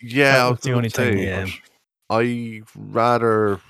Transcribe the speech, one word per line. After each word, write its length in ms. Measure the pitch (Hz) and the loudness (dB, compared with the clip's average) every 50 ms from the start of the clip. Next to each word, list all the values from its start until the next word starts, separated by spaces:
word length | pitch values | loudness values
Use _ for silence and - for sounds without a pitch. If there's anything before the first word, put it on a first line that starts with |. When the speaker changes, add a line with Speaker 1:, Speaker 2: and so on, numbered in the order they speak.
Speaker 1:
Yeah, 300 | 120 117 120 139 139 139 | -14 -4 0 2 4 6
Speaker 2:
That 80 | 135 131 | 6 4
Speaker 1:
I 40 | 123 | 4
Speaker 2:
was 40 | 127 123 | 2 0
Speaker 1:
was 40 | - | -2
Speaker 2:
the 80 | - 135 | -2 -2
Speaker 1:
gonna 60 | 123 120 | -2 0
Speaker 2:
only 100 | 117 110 | -2 -2
thing. 300 | - 131 127 120 104 95 | -2 -2 0 0 0 0
Speaker 1:
say, 60 | 95 | -2
Speaker 3:
Yeah. 220 | 95 92 95 95 95 - - - _ _ _ _ _ _ _ _ - | -2 -4 -6 -6 -8 -10 -14 -18 _ _ _ _ _ _ _ _ -4
Speaker 1:
I 520 | 107 113 120 123 120 120 117 113 110 107 110 - _ | -2 0 0 -2 -2 -6 -8 -10 -12 -14 -18 -20 _
rather, 840 | 101 104 101 101 113 117 120 120 117 117 113 110 107 107 101 98 92 - | -18 -16 -6 -2 0 2 2 2 2 2 2 2 2 2 2 0 -2 -6